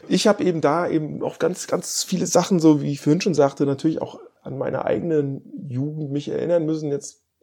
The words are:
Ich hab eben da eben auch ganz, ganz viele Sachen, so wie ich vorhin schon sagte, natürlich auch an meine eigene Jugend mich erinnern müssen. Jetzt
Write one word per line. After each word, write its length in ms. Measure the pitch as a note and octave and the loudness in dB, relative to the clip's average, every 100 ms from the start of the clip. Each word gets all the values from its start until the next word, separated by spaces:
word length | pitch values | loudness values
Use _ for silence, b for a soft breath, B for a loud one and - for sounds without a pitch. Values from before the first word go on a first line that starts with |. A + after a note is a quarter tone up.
| - | -2
Ich 180 | F#3 A3 | 2 4
hab 140 | G3 | 4
eben 200 | F3+ E3 | 2 2
da 260 | D3 D#3+ F3 | 0 0 0
eben 340 | D#3+ D3+ - | -2 -2 -6
auch 160 | - - | -8 -2
ganz, 280 | - F#3 - | -2 -2 -4
ganz 360 | F3+ - - | -4 -4 -6
viele 220 | - F3+ F3+ | -2 -2 2
Sachen, 340 | - F3 F#3 | 2 2 6
so 220 | D#3+ D3+ | 6 6
wie 100 | C#3+ | 2
ich 80 | C#3+ | -2
vorhin 200 | D3 E3 | 2 2
schon 140 | G3+ | 2
sagte, 300 | D3+ C#3 - C#3+ | 4 2 2 0
natürlich 340 | C3+ D#3+ - | 0 0 -2
auch 180 | - - - _ | -6 -10 -20 _
an 160 | - C3+ | -12 -6
meine 260 | C3 C3 | -4 -2
eigene 560 | - - E3+ D#3 C#3 C#3 - C#4+ D#3 | 0 0 0 0 0 -4 -10 -14 -8
Jugend 420 | B2 D3 D#3 C#3+ | -4 -4 -4 -4
mich 160 | C#3+ D3 | -4 -4
erinnern 380 | C#3+ C#3 E3+ D#3 | -4 0 2 2
müssen. 240 | D#3+ D3+ | -2 -2
Jetzt 320 | C#3 - - _ _ | -4 -6 -18 _ _